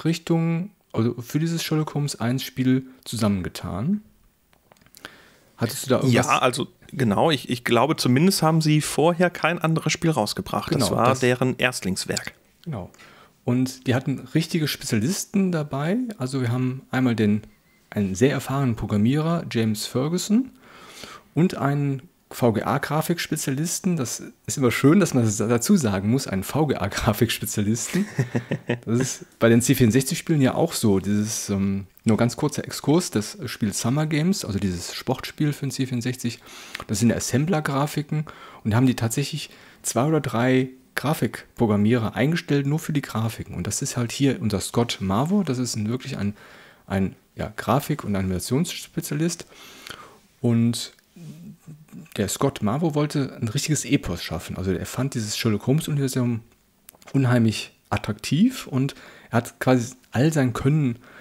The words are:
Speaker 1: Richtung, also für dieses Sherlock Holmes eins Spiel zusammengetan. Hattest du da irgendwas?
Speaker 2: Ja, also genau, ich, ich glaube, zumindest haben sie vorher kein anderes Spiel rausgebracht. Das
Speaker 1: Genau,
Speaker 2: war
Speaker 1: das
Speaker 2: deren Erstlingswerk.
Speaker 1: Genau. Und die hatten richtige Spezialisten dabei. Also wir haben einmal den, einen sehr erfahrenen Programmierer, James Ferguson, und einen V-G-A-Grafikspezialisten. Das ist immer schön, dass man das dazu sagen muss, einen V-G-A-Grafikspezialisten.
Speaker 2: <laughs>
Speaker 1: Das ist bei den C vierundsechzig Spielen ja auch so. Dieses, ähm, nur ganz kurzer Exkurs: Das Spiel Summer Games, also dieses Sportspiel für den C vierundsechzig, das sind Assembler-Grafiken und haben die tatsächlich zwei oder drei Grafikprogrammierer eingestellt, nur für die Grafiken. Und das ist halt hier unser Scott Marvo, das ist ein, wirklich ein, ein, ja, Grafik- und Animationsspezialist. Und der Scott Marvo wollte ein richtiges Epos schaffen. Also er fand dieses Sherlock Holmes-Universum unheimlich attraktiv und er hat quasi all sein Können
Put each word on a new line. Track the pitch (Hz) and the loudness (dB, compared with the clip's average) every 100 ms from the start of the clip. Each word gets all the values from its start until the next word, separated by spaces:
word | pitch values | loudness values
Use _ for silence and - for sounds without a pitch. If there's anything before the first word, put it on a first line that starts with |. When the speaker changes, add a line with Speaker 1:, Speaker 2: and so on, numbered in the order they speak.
| 160 | -2
Speaker 1:
Richtung, | 170 - 165 165 165 185 _ _ | -2 0 0 0 -2 -4 _ _
also | - 113 120 | 0 0 -2
für | 120 151 | -4 -2
dieses | 165 165 | -2 -2
Sherlock | - 156 151 147 | -2 -2 -2 -2
Holmes | 143 - | -4 -2
eins | 113 131 | -2 -2
Spiel | - - 127 131 131 - - | -4 -2 2 2 0 -16 -8
zusammengetan. | 113 107 101 85 - 87 87 143 208 - _ _ _ _ _ _ _ _ - - - - _ _ - | -2 0 0 -4 -8 -8 -4 -2 -2 -6 _ _ _ _ _ _ _ _ -20 -20 -20 -20 _ _ -6
Hattest | 117 - 127 | -4 -4 0
du | |
da | 120 | 2
irgendwas? | 135 113 - | 4 2 4
Speaker 2:
Ja, | 139 | 4
also | 127 123 - _ - | 4 2 -8 _ -12
genau, | 175 117 101 147 | -2 2 4 2
ich, | 147 - | 2 -2
ich | 120 | -4
glaube, | - 117 139 151 | 2 2 4 2
zumindest | 131 123 185 - | 4 4 4 4
haben | 160 160 | 2 4
sie | 156 151 | 4 2
vorher | - - 156 170 180 | 2 2 2 4 0
kein | - 151 175 | 2 -2 0
anderes | 160 160 156 | 0 0 -2
Spiel | - 160 | 0 0
rausgebracht. | 147 107 - - 104 - - | 0 0 -2 -6 -6 -2 0
Das | 98 | 0
Speaker 1:
Genau, | 110 | 2
Speaker 2:
war | 117 | 2
Speaker 1:
das | 131 | 4
Speaker 2:
deren | 123 123 127 120 | 2 2 0 0
Erstlingswerk. | 123 - 95 - - - - - _ _ 175 | -2 -2 -4 -4 -4 -6 -8 -16 _ _ -10
Speaker 1:
Genau. | 120 90 - - - - _ - | -8 -10 -16 -20 -20 -20 _ -2
Und | 123 127 - - | 0 0 -2 0
die | 123 | 0
hatten | 143 131 | 0 -6
richtige | - 156 160 170 151 | -2 -2 0 -2 -2
Spezialisten | - - 110 120 202 - 196 190 | -4 -2 0 0 -2 -2 0 0
dabei. | 170 147 135 151 220 247 214 | 0 -4 -4 -2 -2 -4 -6
Also | 127 135 | -4 -2
wir | 123 | 0
haben | 127 127 131 - | 0 -2 -4 -4
einmal | 127 127 113 | 0 2 4
den, | 104 104 - _ _ _ - | 2 2 -2 _ _ _ -8
einen | 104 98 92 | -2 -2 4
sehr | 131 | 2
erfahrenen | 135 - 135 135 113 | 2 -2 0 0 -2
Programmierer, | 104 104 110 147 160 170 131 | 0 2 4 2 2 -2 -2
James | 120 110 104 - | 0 0 0 -2
Ferguson, | 123 147 175 - 214 269 - - - - - - - _ | -2 0 -2 2 2 2 -8 -20 -20 -20 -18 -18 -18 _
und | 143 180 - | 2 2 2
einen | 135 143 143 135 - _ - | -2 0 0 -2 -8 _ -12
V-G-A-Grafikspezialisten. | - 123 101 - 131 - 151 156 170 - 160 - 135 170 - 185 170 | 2 2 4 0 -2 0 -2 0 -2 -2 -4 -2 -2 -2 -2 -2 -2
Das | 127 - - - - | -2 -6 -12 -14 -8
ist | - | 0
immer | 127 | 2
schön, | - 135 185 | 4 6 6
dass | 170 | 6
man | 135 | 2
das | 113 104 | 2 2
dazu | 107 120 - 202 | 0 2 4 4
sagen | 117 95 101 | 4 0 0
muss, | 131 - | 0 0
einen | 95 | -4
V-G-A-Grafikspezialisten. | 92 135 156 - 98 - - 104 117 - 110 - 104 113 - 175 208 | -2 0 0 0 -2 -2 0 2 0 0 -4 -2 0 -2 -2 -2 -2
Speaker 2:
<laughs> | - 123 117 - - - 120 - | -4 -2 -4 -4 -6 -4 -6 -2
Speaker 1:
Das | 117 | -2
ist | 127 - - - | -2 -6 -12 2
bei | 117 | 4
den | 117 | 6
C | 117 135 | 4 4
vierundsechzig | 120 120 135 165 | 6 4 2 -4
Spielen | - 156 | 0 2
ja | 131 - | 2 2
auch | 165 | 0
so. | - 110 95 | 2 2 2
Dieses, | 92 104 107 - - | 2 0 -2 -4 -4
ähm, | 98 98 98 95 _ 113 | -2 0 -2 -8 _ 0
nur | 107 | 2
ganz | 117 - | 2 0
kurzer | 147 - - | -4 -4 -8
Exkurs: | - - 165 - | -6 2 2 2
Das | 110 104 - 131 | -4 -4 -10 -10
Spiel | - 107 | -4 -4
Summer | - 117 143 156 | -2 0 0 0
Games, | 151 170 196 - | 0 0 0 -2
also | 95 | -2
dieses | 98 87 - - | -2 -4 -8 -8
Sportspiel | - 131 - - 151 | -4 -4 -6 -4 -2
für | 143 139 | -2 -6
den | |
C | - 135 | -4 -4
vierundsechzig, | 123 123 120 120 - - - - - - | -2 -4 -4 -6 -6 -16 -20 -16 -12 -4
das | 104 | 2
sind | 113 | 2
Assembler-Grafiken | 87 - 123 156 156 151 135 147 - 147 156 151 - - - | 2 0 0 2 0 0 0 0 -2 -2 -4 -4 -12 -20 -6
und | 110 110 | 0 4
haben | 131 | 4
die | 117 | 4
tatsächlich | 117 143 139 147 - - - - | 0 -2 -4 -6 -10 -18 -20 -12
zwei | - 117 143 | -4 0 2
oder | 160 | 2
drei | 135 117 127 131 131 - _ - | 0 0 4 4 2 -6 _ -6
Grafikprogrammierer | 143 160 120 - - - 113 104 104 123 107 - | -2 0 -2 -4 -10 0 2 4 4 2 0 0
eingestellt, | 135 165 - 143 139 | 0 0 0 0 0
nur | 156 | -2
für | - | -2
die | 147 | -4
Grafiken. | - 110 113 - 90 | -2 -4 -4 -4 -10
Und | 87 95 | -6 -4
das | - | -4
ist | 139 - | -4 -4
halt | 117 | -4
hier | - 139 120 | 0 0 2
unser | 110 101 | 0 -2
Scott | - - 117 - | -2 0 0 -2
Marvo, | 95 98 151 208 | -2 0 2 0
das | 165 123 | 0 -2
ist | 123 113 | -4 -4
ein, | 107 | -4
wirklich | 127 131 - | -4 -6 -4
ein, | 101 104 - - - - - | -4 -6 -16 -20 -20 -20 -4
ein, | 95 95 - _ - | -2 -2 -4 _ -10
ja, | 80 - | -10 -6
Grafik- | - 127 - 147 | 0 0 0 -6
und | 110 98 | -4 -2
Animationsspezialist. | 95 90 - 127 175 - - - - 147 165 - - - - - - - - - _ - | -2 -4 -2 -2 -2 -6 -10 -10 -6 -2 -2 -4 -14 -20 -20 -20 -18 -18 -20 -20 _ -4
Und | 123 117 117 117 - _ _ - 160 156 175 - - 156 - - 160 - | 2 4 2 0 -8 _ _ -20 -18 -18 -18 -20 -20 -20 -20 -20 -12 -4
der | 98 | -4
Scott | - 139 - | 0 -2 0
Marvo | 104 131 170 147 | -2 0 0 0
wollte | 147 151 131 - | 0 -2 -4 -4
ein | 113 | -4
richtiges | 139 - 147 - | -4 -2 -2 0
Epos | - - 85 | -2 0 -6
schaffen. | - 82 - - | -6 -8 -8 -6
Also | 92 | -2
er | 90 - | -2 -4
fand | - 135 | -4 -4
dieses | 127 107 - | -4 -6 -2
Sherlock | 117 104 - | -2 0 0
Holmes-Universum | 147 156 147 135 135 120 113 - _ _ _ _ - - | 0 0 -2 -2 0 -2 -2 -8 _ _ _ _ -20 -2
unheimlich | 139 127 123 113 104 - _ - | 0 4 4 4 2 -8 _ -6
attraktiv | 104 - 104 - 143 240 254 - | -4 -4 -6 0 4 4 2 -4
und | 127 139 - - - - | -2 -2 -4 -20 -20 -2
er | 117 | -2
hat | - - | -2 -2
quasi | - 131 113 - _ | 2 2 2 -10 _
all | 113 151 | 0 2
sein | 156 127 | 2 0
Können | 113 135 156 139 117 - - | 0 2 2 0 -2 -12 -20